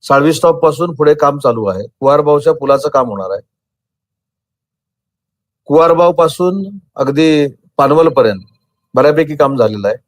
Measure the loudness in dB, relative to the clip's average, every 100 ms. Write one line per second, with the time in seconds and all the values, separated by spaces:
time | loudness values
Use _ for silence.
0 | 0 0 2 2 0 2 0 -2 -8 -2
1 | 0 2 0 0 -2 -2 -4 -6 -10 _
2 | 0 0 2 0 0 -2 0 0 0 -2
3 | -2 -6 -8 -10 _ _ _ _ _ _
4 | _ _ _ _ _ _ _ _ _ _
5 | _ _ _ _ _ _ _ 2 4 4
6 | 2 2 0 0 -2 -2 -8 -14 _ -6
7 | -4 0 2 2 -2 -6 _ -2 0 4
8 | 2 2 0 0 -12 _ _ _ _ 0
9 | 2 2 -2 -2 -2 0 -2 -2 -6 -6